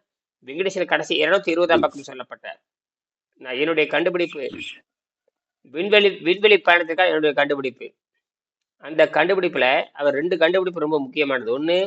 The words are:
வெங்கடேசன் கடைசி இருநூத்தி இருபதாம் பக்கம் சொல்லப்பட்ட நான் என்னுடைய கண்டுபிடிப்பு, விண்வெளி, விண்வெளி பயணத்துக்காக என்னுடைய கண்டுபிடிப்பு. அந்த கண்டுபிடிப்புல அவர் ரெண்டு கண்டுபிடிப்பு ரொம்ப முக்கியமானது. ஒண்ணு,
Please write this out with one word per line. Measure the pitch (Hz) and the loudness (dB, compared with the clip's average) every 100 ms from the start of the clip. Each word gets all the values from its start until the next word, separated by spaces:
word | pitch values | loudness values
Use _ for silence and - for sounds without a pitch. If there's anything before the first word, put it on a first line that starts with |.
| _ _ _ _ 123 | _ _ _ _ -12
வெங்கடேசன் | 151 190 185 156 | -6 -4 -4 -2
கடைசி | 156 156 143 | -2 -2 -2
இருநூத்தி | 151 190 180 | 2 0 0
இருபதாம் | 165 175 160 | 0 2 2
பக்கம் | 147 143 139 | 2 -4 -16
சொல்லப்பட்ட | 131 123 120 104 - _ _ _ _ _ _ _ _ | -16 -16 -16 -16 -18 _ _ _ _ _ _ _ _
நான் | 131 127 | -10 -4
என்னுடைய | 156 160 147 | -2 0 -2
கண்டுபிடிப்பு, | 147 175 175 170 156 127 - - - _ _ _ _ _ _ _ _ _ | -2 -2 -2 -4 -8 -12 -12 -18 -20 _ _ _ _ _ _ _ _ _
விண்வெளி, | 139 196 208 202 175 | -8 2 4 4 2
விண்வெளி | 151 190 214 196 | -2 2 4 4
பயணத்துக்காக | 175 175 165 165 185 | 4 2 2 0 0
என்னுடைய | 156 151 | 2 0
கண்டுபிடிப்பு. | 139 143 143 131 127 104 _ _ _ _ _ _ _ _ _ | 0 0 -2 -6 -10 -16 _ _ _ _ _ _ _ _ _
அந்த | 143 156 151 | -4 2 2
கண்டுபிடிப்புல | 151 170 190 175 143 127 151 - | 2 2 2 0 2 2 2 -2
அவர் | - 143 | -4 -2
ரெண்டு | 139 170 180 | 0 -2 2
கண்டுபிடிப்பு | 160 185 185 175 151 | 2 2 -2 -4 -2
ரொம்ப | 151 | -2
முக்கியமானது. | 135 143 143 131 113 | -2 -2 0 -2 -2
ஒண்ணு, | 131 156 180 | -4 0 0